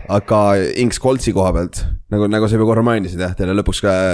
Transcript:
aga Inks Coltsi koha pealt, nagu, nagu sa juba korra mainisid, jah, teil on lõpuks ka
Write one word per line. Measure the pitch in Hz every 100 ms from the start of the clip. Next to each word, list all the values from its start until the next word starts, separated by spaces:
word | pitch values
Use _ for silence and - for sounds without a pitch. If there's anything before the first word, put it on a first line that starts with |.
| -
aga | 101 - 107 101 98 90 -
Inks | 120 -
Coltsi | 127 131 117
koha | 95 92
pealt, | 85 87 - - - -
nagu, | 104 104
nagu | 107 110
sa | 110
juba | 110
korra | 113
mainisid, | 117 113 90 90
jah, | 90
teil | 92 92
on | 98
lõpuks | 95 92
ka | 101 92 95